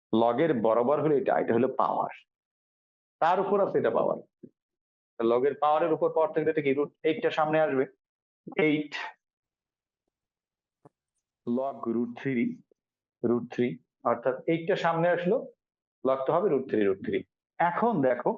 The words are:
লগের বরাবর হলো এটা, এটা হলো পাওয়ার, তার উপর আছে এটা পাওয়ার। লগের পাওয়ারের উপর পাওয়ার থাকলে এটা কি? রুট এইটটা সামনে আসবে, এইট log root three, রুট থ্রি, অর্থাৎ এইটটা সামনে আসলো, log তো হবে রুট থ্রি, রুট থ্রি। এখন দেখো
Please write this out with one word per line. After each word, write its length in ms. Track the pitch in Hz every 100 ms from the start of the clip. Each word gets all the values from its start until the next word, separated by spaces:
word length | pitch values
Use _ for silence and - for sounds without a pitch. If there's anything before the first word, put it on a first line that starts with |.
| - 110
লগের 280 | 117 123 123 120 110
বরাবর 320 | 110 123 151
হলো 120 | 156 139
এটা, 120 | - 80
এটা 120 | 90 113
হলো 120 | 131 -
পাওয়ার, 320 | 95 - - - _ _ _ _ _ _ _ _ _ -
তার 160 | 160 190
উপর 140 | 190 202 180
আছে 120 | 143
এটা 100 | 120 -
পাওয়ার। 220 | - - - _ - _ _ _ _ _ _ - 113
লগের 220 | 120 139 131
পাওয়ারের 280 | 151 156 170 156
উপর 140 | 165 160
পাওয়ার 160 | 156
থাকলে 180 | 160 156
এটা 100 | 160 143
কি? 60 | 135
রুট 140 | 147 _ 156
এইটটা 200 | 156 165 160
সামনে 200 | 156 156 156
আসবে, 180 | 135 127 _ _ _ _ _ - - 156
এইট 260 | 151 147 - - - _ _ _ _ _ _ _ _ _ _ _ _ _ _ _ _ - _ _ _ _ _ - 120
log 200 | 135 120 117 113
root 160 | 120 120
three, 280 | 135 123 120 - _ _ _ _ _ - 117
রুট 160 | 120 120
থ্রি, 140 | - 123 156 _ _ 123
অর্থাৎ 240 | 117 135 123 -
এইটটা 240 | 165 165 190 170
সামনে 220 | 165 175 170
আসলো, 220 | 175 262 - _ _ _ _ _ 127
log 120 | 135 131
তো 40 | 160
হবে 120 | 202
রুট 120 | 139 -
থ্রি, 120 | 107 98
রুট 100 | 95 113
থ্রি। 120 | 95 - _ _ - 165
এখন 240 | - 233 185 127
দেখো 220 | 120 180